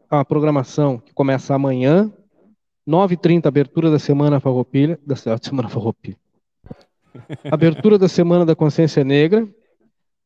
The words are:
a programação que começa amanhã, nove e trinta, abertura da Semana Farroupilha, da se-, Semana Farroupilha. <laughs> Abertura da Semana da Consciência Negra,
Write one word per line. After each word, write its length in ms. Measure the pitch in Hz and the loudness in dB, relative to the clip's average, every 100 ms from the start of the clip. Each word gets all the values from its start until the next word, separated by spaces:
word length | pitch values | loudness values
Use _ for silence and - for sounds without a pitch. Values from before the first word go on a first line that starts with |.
| - | -6
a 120 | 147 135 | -4 -2
programação 720 | 151 151 147 131 - 143 123 | -2 0 -2 -4 -2 -2 -2
que 160 | - | -10
começa 400 | - 139 135 - | -4 -2 -2 -2
amanhã, 580 | 139 139 127 127 170 214 - _ _ _ _ _ _ - | -4 -2 -2 2 2 0 -6 _ _ _ _ _ _ -2
nove 280 | 160 196 | 0 0
e 20 | 175 | 0
trinta, 320 | 170 170 156 | 0 2 0
abertura 420 | 139 139 - 160 | 0 -2 -2 0
da 80 | 151 | 0
Semana 420 | - 143 147 143 | 0 0 2 0
Farroupilha, 580 | 135 127 123 143 147 170 143 | 0 -2 -2 -2 -2 -2 -8
da 100 | 127 | -8
se-, 140 | - 110 | -4 -6
Semana 300 | - 135 110 | -6 -8 -6
Farroupilha. 460 | 127 107 - - 95 _ _ _ _ - - | -6 -6 -8 -12 -18 _ _ _ _ -20 -20
<laughs> 640 | _ _ _ 123 - 151 147 | _ _ _ -20 -18 -16 -6
Abertura 460 | 147 165 156 214 208 | 0 0 2 4 4
da 100 | 185 | 2
Semana 360 | - 170 175 | 2 2 2
da 100 | 170 | 2
Consciência 480 | 160 156 143 160 156 | 2 0 0 0 2
Negra, 440 | 135 143 156 214 220 _ _ _ _ _ _ _ | 2 2 2 0 -2 _ _ _ _ _ _ _